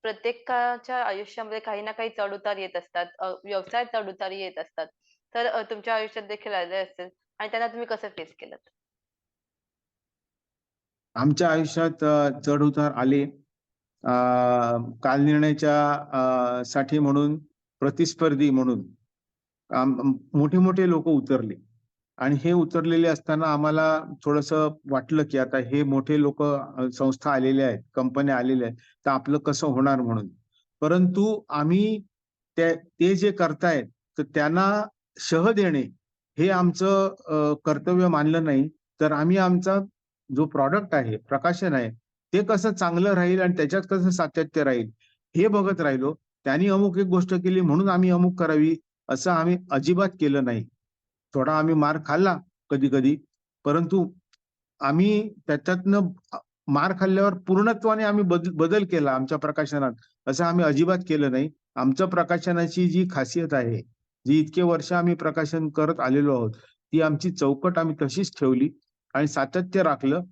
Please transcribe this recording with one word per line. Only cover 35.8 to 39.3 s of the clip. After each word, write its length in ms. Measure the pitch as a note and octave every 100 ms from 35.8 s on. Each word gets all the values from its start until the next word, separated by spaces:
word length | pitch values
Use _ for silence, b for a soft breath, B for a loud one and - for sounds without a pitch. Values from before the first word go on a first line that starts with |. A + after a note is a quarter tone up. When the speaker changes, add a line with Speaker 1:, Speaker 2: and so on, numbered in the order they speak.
| C3 - _ _ _ -
Speaker 2:
हे 120 | F3+
आमचं, 640 | F#3 F3+ E3+ F#3+ G3 F#3+ F#3+ -
अ, 260 | D#3 D3+ D3 -
कर्तव्य 420 | D3+ D3+ F3+ F3+
मानलं 360 | D#3+ D3 E3
नाही, 260 | D#3+ C3+ D3 _ _ _
तर 100 | D#3
आम्ही 260 | D3+ D#3